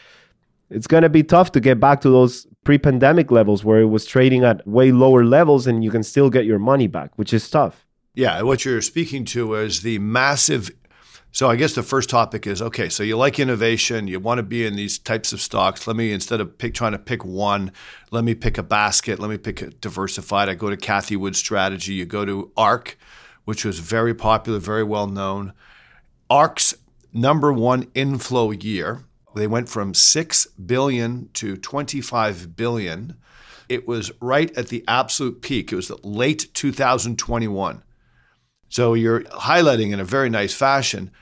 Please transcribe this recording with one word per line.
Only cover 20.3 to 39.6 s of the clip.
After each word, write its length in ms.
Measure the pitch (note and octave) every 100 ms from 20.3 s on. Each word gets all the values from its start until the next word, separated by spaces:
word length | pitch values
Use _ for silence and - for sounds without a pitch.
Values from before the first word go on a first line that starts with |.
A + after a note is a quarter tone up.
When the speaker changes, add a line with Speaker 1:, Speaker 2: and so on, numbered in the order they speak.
| G2+ G2+
Speaker 2:
I 60 |
go 160 | F2+ G#2
to 60 | G2+
Cathie 400 | - G2+ - G2+
Wood's 220 | G2 F#2+
strategy, 560 | - G#2 F#2+ F#2+ F#2+
you 100 | F#2+
go 200 | F2 G#2
to 260 | G2+ G2 - -
ark, 420 | A2 A#2+ - - _ - - _
which 200 | - G#2+
was 140 | G#2+ E2
very 360 | E2 A2+ A#2
popular, 440 | A2+ A2 A2 A#2 G#2
very 260 | F2+ A2
well 220 | G#2+ G#2 G2+
known. 460 | G2 F#2+ G2 G2 - _ _ _ _ _ _ -
ark's 460 | C#3 D#3+ - - - _ _ _
number 400 | A2+ C3 D3+ D3
one 360 | B2+ A#2+ B2+ -
inflow 560 | C3 C#3 C3 - B2+ A2
year, 540 | G#2+ G#2 G2 D#2 - - _ _ G#2
they 100 | G#2+
went 220 | A#2 A#2
from 260 | A2+ G2+
six 520 | - - D3+ E3 - -
billion 840 | - F2+ B2+ C#3 B2 A#2 B2 -
to 220 | - G#2+ F#2+
twenty-five 1000 | - C#3+ B2+ C#3+ A#2 A#2+ A2 F2+ F2 E2
billion. 580 | A#2 A#2 F#2 E2 B2+ - _ _ - - -
It 180 | B2 A#2
was 240 | A#2 F#2+ -
right 300 | B2 C#3 D#3+ -
at 100 | A#2
the 160 | A#2+ -
absolute 520 | B2 B2+ - C3 -
peak. 300 | - B2+ -
It 60 | F#2
was 100 | -
the 140 | -
late 500 | G2+ G#2 C3 D3+ -
two 200 | - C#3+
thousand 440 | - C3+ E3 A#2+ A#2
twenty-one. 680 | - A#2 A2 G2 F#2 - _ _ _ _ _ _ _ _ _
So 260 | - A#2+
you're 260 | A#2 A2+ A2+
highlighting 720 | - - B2 E3+